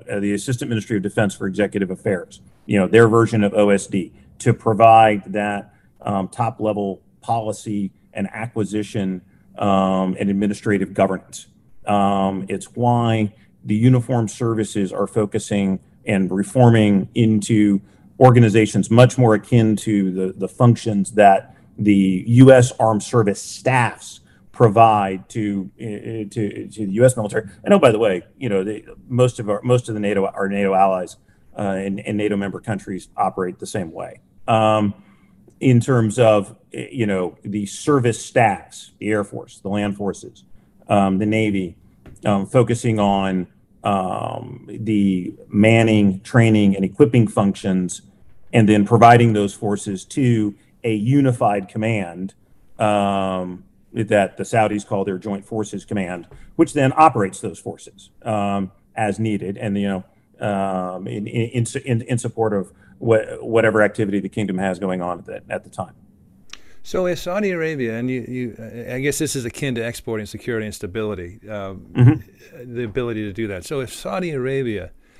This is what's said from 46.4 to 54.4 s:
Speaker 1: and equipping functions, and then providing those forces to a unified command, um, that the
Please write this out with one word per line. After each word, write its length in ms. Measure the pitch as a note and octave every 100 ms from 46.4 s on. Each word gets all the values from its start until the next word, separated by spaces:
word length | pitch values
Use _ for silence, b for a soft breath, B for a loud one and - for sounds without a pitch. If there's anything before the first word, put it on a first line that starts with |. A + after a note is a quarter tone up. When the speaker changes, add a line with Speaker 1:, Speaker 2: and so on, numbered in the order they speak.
| A2+ G#2+ G2+ G2
Speaker 1:
and 80 |
equipping 440 | F#2+ - C#3+ B2 G#2+
functions, 720 | - G2 - G2 F#2 F2+ - - _ - - -
and 160 | A#2+ G#2
then 180 | G#2+ G2+
providing 480 | A#2 A#2 A#2+ A#2
those 200 | G#2 G2+
forces 520 | - G#2+ G2+ G#2 F#2+ -
to 500 | - B2+ A#2 G#2 - b _
a 100 | A#2
unified 760 | G#2+ A2+ C#3+ C3+ A#2+ A2+ G#2 F#2+
command, 640 | A2 A2 G#2+ F2 F2 F#2+ - _ _ _ -
um, 840 | G#2+ G#2 G2 G2 F#2+ F#2 F2+ F2+ - _ _
that 440 | A#2+ A2 G#2 F#2+
the 60 | -